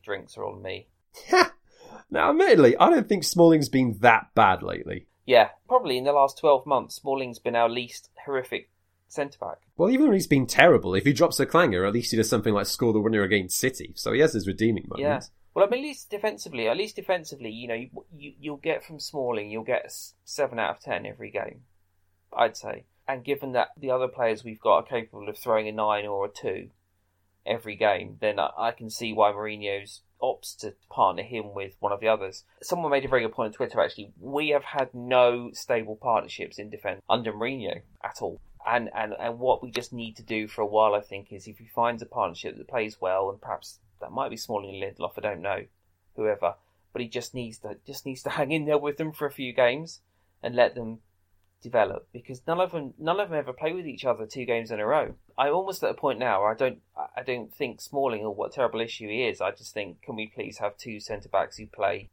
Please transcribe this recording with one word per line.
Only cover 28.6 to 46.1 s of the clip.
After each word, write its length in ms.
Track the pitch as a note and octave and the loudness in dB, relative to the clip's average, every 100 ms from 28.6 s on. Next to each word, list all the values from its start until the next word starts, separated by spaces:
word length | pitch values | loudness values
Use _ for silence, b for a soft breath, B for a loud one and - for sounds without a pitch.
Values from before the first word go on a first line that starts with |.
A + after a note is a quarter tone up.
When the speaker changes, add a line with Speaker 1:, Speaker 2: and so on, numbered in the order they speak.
| A#2 | -4
Speaker 1:
can 180 | - A2 | -4 -12
see 220 | - A#2 | -8 -4
why 200 | G#2+ G#2 | 4 4
Mourinho's 720 | G2+ G#2+ G#2+ G#2 G2+ G2+ - _ _ | 4 -8 -6 -6 -6 -8 -20 _ _
opts 320 | B2+ - - - | -4 -4 -12 -12
to 160 | G#2+ - _ | -12 -12 _
partner 320 | - G2 F2 | 2 2 2
him 320 | A2 A#2 G#2 | -6 -8 -8
with 200 | G2+ G2 - | -10 -12 -4
one 120 | G2+ | -4
of 60 | G2+ | 0
the 60 | A2 | 2
others. 360 | G#2+ G2 - _ _ | 0 -2 -12 _ _
Someone 300 | - F3 D#3+ | -6 -4 0
made 140 | C#3 C3 | 0 2
a 20 | |
very 140 | B2+ | 0
good 100 | A2 | 0
point 140 | B2 A2 | -4 -6
on 40 | |
Twitter, 260 | - A#2+ A2+ | -4 -4 0
actually. 320 | D2+ - G2+ - | 0 -2 -18 -16
We 300 | G#2+ C#3+ D3+ | -6 -4 0
have 120 | C#3+ | 0
had 320 | - D3 C3 | 0 -4 -4
no 560 | B2 B2 B2+ B2 A#2+ A#2+ | -6 2 6 6 4 -6
stable 420 | - - A#2+ G#2+ A2 | -12 -2 -2 -2 -6
partnerships 640 | B2+ G#2+ - - E2 - | 0 0 -2 -10 -10 -10
in 100 | G#2 | -14
defence 300 | G#2 G2+ G2 - | -8 -8 -8 -2
under 240 | A#2 A2+ | 0 0
Mourinho 480 | G#2 A#2 C3+ F#2+ - - _ | -4 -6 -4 -8 -8 -12 _
at 140 | - - | -12 -6
all. 180 | G2+ - - - - | -8 -8 -18 -8 0
And, 240 | A#2+ A2+ | 0 -2
and, 200 | - G#2+ G2+ | -6 -6 -6
and 200 | A#2 A#2 | -6 -2
what 240 | B2+ - | 0 0
we 80 | B2+ | 0
just 240 | A#2 A#2 | -8 -8
need 220 | B2 A2+ A2 | -10 -12 -14
to 60 | |
do 240 | G#2+ A2 G#2+ | -6 -6 -4
for 140 | - | -4
a 60 | G#2 | 0
while, 280 | G#2+ G#2+ | 4 4
I 60 | G#2 | 2
think, 320 | - G2 G#2 | -4 -16 -14
is 160 | G2+ A2 | -18 -18
if 80 | G#2 | -20
he 100 | A2+ | -10
finds 280 | - A#2 A#2 | -2 -2 -2
a 40 | A#2 | -8
partnership 520 | B2 F#2+ E2+ - - | -4 -4 -4 -12 -12
that 100 | - | -8
plays 320 | B2+ G#2+ - | -6 -6 -4
well, 300 | F#2 F#2+ G2 | -2 0 -2
and 100 | G2 | -6
perhaps 380 | - F#2+ - - _ _ | -10 -10 -10 -20 _ _
that 100 | - | -12
might 160 | A2+ C3+ | -8 -8
be 80 | A2+ | -8
Smalling 380 | - G#2 G2 G2 | -8 -8 -8 -10
and 140 | G2 - | -10 -6
Lindelof, 140 | F2 - | -8 -6
I 60 | |
don't 180 | G#2 F2+ | -6 -4
know, 240 | F#2+ F#2+ - _ _ _ _ | -4 -4 -8 _ _ _ _